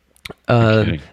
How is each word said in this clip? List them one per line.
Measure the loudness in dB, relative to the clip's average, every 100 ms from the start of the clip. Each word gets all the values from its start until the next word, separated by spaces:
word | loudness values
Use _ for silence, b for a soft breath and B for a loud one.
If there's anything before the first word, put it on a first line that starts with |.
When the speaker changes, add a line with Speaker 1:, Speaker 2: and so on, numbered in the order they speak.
| _ _ -20 -12 -2
Speaker 1:
Uh, | 0 2 2
Speaker 2:
No |
kidding. | 0 -4 -10